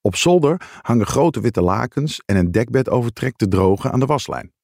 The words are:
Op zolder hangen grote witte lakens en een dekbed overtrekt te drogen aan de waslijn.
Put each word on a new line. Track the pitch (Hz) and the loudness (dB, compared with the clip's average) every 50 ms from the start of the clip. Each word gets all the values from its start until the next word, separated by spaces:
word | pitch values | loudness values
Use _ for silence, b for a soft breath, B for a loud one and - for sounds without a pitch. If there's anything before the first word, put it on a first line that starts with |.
Op | _ 104 90 | _ -2 -2
zolder | - - 170 175 180 147 139 165 185 - - - - | 0 2 2 4 4 4 2 0 -2 -8 -16 -20 -10
hangen | - - 120 117 101 | -2 0 2 2 2
grote | - - 135 151 165 139 117 | 0 0 2 0 2 0 0
witte | 104 117 - 90 | -4 -2 0 2
lakens | 90 87 95 110 120 123 _ 139 139 156 - - _ | 2 2 2 0 -2 -4 _ -4 -4 -4 -6 -8 _
en | - 98 | 0 0
een | 95 90 87 | 2 2 2
dekbed | 87 107 123 117 120 131 123 - | 0 0 -2 0 0 -2 0 2
overtrekt | - 127 120 117 - - 120 131 - | 0 0 0 -2 -4 -4 -6 -6 -2
te | _ 113 | _ -2
drogen | 95 95 92 92 92 98 101 - 131 | 0 2 2 4 2 2 2 -2 -2
aan | - 127 | 0 0
de | 135 | 0
waslijn. | 131 151 135 - - 69 62 - - _ _ | 0 0 -2 -2 -6 -8 -10 -10 -14 _ _